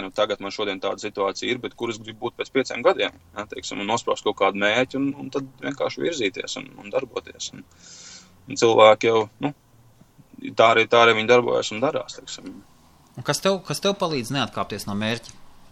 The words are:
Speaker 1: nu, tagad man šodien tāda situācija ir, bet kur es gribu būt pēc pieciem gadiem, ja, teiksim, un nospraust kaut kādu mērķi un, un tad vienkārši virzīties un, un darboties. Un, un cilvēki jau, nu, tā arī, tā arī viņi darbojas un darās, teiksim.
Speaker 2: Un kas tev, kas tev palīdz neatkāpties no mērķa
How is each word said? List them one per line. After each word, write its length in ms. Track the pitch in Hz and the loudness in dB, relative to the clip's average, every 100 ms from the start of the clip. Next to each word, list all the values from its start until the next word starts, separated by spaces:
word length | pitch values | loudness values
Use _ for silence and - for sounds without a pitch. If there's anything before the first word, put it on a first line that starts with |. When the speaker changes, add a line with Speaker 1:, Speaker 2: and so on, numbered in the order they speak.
Speaker 1:
nu, 40 | 95 | -4
tagad 280 | 101 104 101 | -2 -2 -2
man 80 | 98 | -6
šodien 280 | 101 104 95 | -4 -4 -4
tāda 180 | 98 95 | -6 -6
situācija 540 | 107 101 98 - 107 | -8 -4 -4 -2 -4
ir, 60 | 123 | -4
bet 100 | 113 - | -6 -8
kur 100 | 117 | -8
es 80 | 110 | -8
gribu 300 | 110 110 117 | -14 -10 -10
būt 80 | - | -8
pēc 140 | - | -4
pieciem 300 | 135 - 117 | -2 -2 0
gadiem, 300 | 165 196 92 - - | 0 2 -4 -6 -16
ja, 120 | 104 107 | -14 -12
teiksim, 300 | - - 104 | -12 -10 -6
un 60 | 101 | -2
nospraust 380 | 110 - 104 110 | -2 -2 -2 -2
kaut 80 | - | 0
kādu 240 | 98 98 | 0 2
mērķi 380 | 104 113 127 135 | 2 2 0 -2
un, 80 | 139 139 | -4 -6
un 140 | 135 | -8
tad 140 | 139 135 - | -8 -8 -10
vienkārši 400 | 139 139 143 - | -10 -6 -6 -4
virzīties 560 | 147 156 101 - - - | -4 -2 -4 -4 -10 -12
un, 60 | - - | -12 -16
un 80 | 104 | -6
darboties. 560 | 123 131 - - - - | -6 -4 -10 -14 -14 -14
Un, 80 | - - _ - - - - - - - | -14 -20 _ -20 -20 -20 -20 -20 -20 -12
un 100 | - | 2
cilvēki 480 | 117 113 107 107 117 | 4 10 10 8 4
jau, 140 | 113 104 - | 2 0 -4
nu, 140 | 147 - _ _ _ _ _ _ _ - - 110 | -6 -6 _ _ _ _ _ _ _ -16 -4 4
tā 80 | 113 | 6
arī, 100 | 113 | 6
tā 160 | 110 120 | 4 6
arī 140 | 117 110 | 6 4
viņi 140 | 110 | 6
darbojas 400 | 123 120 123 - | 4 6 0 -2
un 80 | 110 | -2
darās, 380 | 139 123 - - | -2 -2 -8 -14
teiksim. 320 | - - 92 - - _ _ _ _ - | -16 -16 -16 -18 -20 _ _ _ _ -10
Speaker 2:
Un 80 | |
kas 160 | 139 143 | -6 -2
tev, 220 | 190 190 | 0 -2
kas 160 | - 143 | -4 -2
tev 140 | 196 196 | -2 -2
palīdz 380 | 175 147 117 139 | -4 -4 -4 -4
neatkāpties 480 | 110 110 98 104 | -4 -4 -6 -8
no 140 | - 101 | -6 -4
mērķa 320 | 110 117 - - - - - | -2 -4 -8 -20 -20 -20 -20